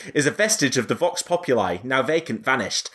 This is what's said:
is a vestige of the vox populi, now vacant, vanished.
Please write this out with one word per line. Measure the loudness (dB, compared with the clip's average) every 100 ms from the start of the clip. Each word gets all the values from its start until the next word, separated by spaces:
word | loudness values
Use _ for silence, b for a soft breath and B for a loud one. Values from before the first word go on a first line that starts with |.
| B
is | 0 0
a |
vestige | 2 2 2 2 2
of | 0
the | 0
vox | 0 -2
populi, | -2 -2 2 2 2 -2
now | -2 0
vacant, | 2 0 -2 -4 0
vanished. | 0 0 -6 -6